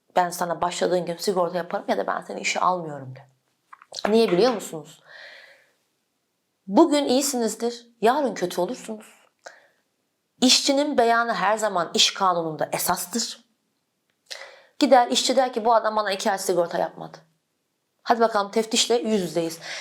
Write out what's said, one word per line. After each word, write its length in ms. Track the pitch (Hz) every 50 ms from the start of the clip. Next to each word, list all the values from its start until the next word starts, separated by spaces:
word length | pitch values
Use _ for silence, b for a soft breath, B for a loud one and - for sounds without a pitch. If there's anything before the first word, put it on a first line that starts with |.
| _ _ -
ben 140 | 190 180 175
sana 320 | 175 - 180 175 170 -
başladığın 440 | 175 175 175 - 185 175 170 180 175
gün 120 | 165 170 170
sigorta 400 | - - 196 185 175 170 175 180
yaparım 280 | 165 175 - 202 - -
ya 100 | 226 196
da 100 | 190 -
ben 140 | 90 85
seni 180 | - - 202 202
işe 200 | 202 - - -
almıyorum." 560 | - 175 185 180 170 156 147 139 135 131 127
de. 40 | 127 - _ _ _ _ _ _ _ _ _ - - _ _ - - - 202
Niye 200 | 208 226 226 196
biliyor 220 | 175 175 214 254 240
musunuz? 500 | 196 - - - 160 147 - - B B B B B B B B B B B B B B B B B B _ _ _ _ _ _ _ _ _ _ _ _ _ _ _ _ -
Bugün 380 | 190 233 339 277 277 294 277
iyisinizdir, 840 | - 247 262 294 - - 247 233 220 208 - 226 240 240 - - _ _ _
yarın 320 | - 220 254 302 294 247 190
kötü 280 | - 185 180 - -
olursunuz. 440 | 175 185 - - - - 220 214 - - - _ _ _ _ _ B B B B B B B B B _ _ _ _ _ _ _ _ _ _ _
İşçinin 560 | 202 254 - - - - 277 269 294 302 277 233
beyanı 360 | 233 233 233 233 233 233 220
her 240 | 180 180 196 214 220
zaman 340 | 214 214 196 180 165 - -
iş 200 | 220 - - -
kanununda 560 | - 196 185 180 170 165 160 156 151 - - -
esastır. 720 | - - - 175 180 - - - 233 226 - - - _ _ _ _ _ _ _ _ _ _ _ _ _ _ _ _ _ B B B B B B B B B B -
Gider 280 | 294 262 262 247 240 233
işçi 280 | 262 - - - 254
der 180 | 247 269 254 254
ki, 120 | 233 208
"Bu 80 | 233 233
adam 220 | 220 214 220 214
bana 160 | 214 214 202
iki 200 | 196 190 - 220
ay 60 | 196 190
sigorta 400 | - - 185 175 170 170 - 175
yapmadı." 400 | 180 160 - - 160 160 - - - _ _ _ _ _ _ _ _ _ _ _ _ _ _ _ -
Hadi 160 | - 247 226
bakalım 320 | 233 220 220 208 202 202
teftişle 440 | - 226 220 220 - 226 - - 226
yüz 260 | 240 - 220 220 208
yüzeyiz. 380 | 180 170 156 170 165 165 165 B B B B B